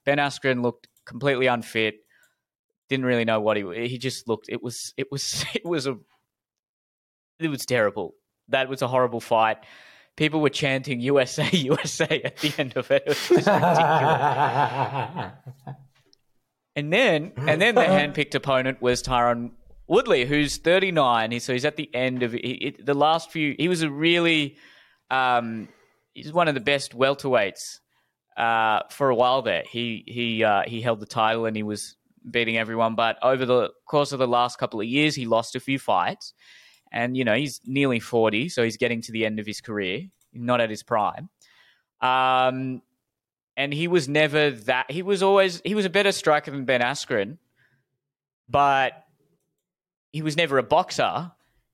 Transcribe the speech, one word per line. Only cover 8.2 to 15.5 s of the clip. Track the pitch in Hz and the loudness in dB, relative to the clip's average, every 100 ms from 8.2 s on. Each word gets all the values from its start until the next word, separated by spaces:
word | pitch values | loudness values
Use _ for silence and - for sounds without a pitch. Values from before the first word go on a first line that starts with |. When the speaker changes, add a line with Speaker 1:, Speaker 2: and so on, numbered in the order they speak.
| _ _ - | _ _ -6
Speaker 1:
That | 135 131 | -4 -2
was | 131 | -4
a | 127 | -2
horrible | 127 123 117 | 2 0 -2
fight. | - 113 110 110 - - - - _ - | 0 2 2 0 -8 -20 -20 -20 _ -4
People | 156 156 | -2 2
were | 151 | 0
chanting, | 143 143 135 131 123 | 0 -2 -2 -4 -4
"U | 123 143 | 2 2
S | 127 - | 2 0
A, | 143 | -2
<laughs> | 185 | 0
U | 131 147 | 0 -2
S | 160 - | -2 -4
A" | 160 156 | -2 -2
at | 135 - | -4 -4
the | 151 143 | -4 -2
end | 135 131 | -4 -4
of | 120 | 0
it. | 139 - | 0 2
It | |
was | 143 - | -2 2
just | 349 - | 4 4
ridiculous. | 185 175 160 160 156 139 151 143 131 - 131 131 127 131 131 120 180 - - | 4 4 4 4 4 2 2 2 0 0 0 0 -2 -4 -4 -8 -8 -12 -14
Speaker 2:
<laughs> | - | -20